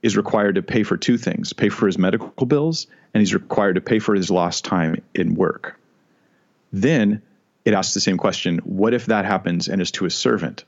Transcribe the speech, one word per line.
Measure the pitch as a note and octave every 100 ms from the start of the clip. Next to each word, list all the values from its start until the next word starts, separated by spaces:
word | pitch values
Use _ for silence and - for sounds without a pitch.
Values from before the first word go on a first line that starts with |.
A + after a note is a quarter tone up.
is | A#2 G#2
required | G2+ A2 G#2 F#2+
to |
pay | F2+ A2
for | G#2 F2+
two | - A#2+
things, | - - -
pay | - G#2
for | - G#2+
his | F#2
medical | F#2 A2+ - - B2+
bills, | C#3+ D3+ D#3+ - - _
and | G#2+
he's | G2+
required | F#2+ - - G2+ F2+
to |
pay | - A2
for | G#2+
his | G2+ F2
lost | F2+ F2 E2+ -
time | F2+ E2 E2 -
in | - E2+ E2
work. | F2 - - - _ _ _ _ _ _ _ _ _
Then | G2 A2+ D#3 G#2 G#2+ _ _ _ _
it | -
asks | G#2 F#2
the | -
same | G2+ F#2
question, | G2 F2+ - E2+
what | - F#2 G#2+
if | A#2+ A#2
that | G#2+ F#2+
happens | G2 F2 E2+ E2+
and | F#2+
is | F2
to | - F#2
a |
servant? | - B2+ A2 D2 -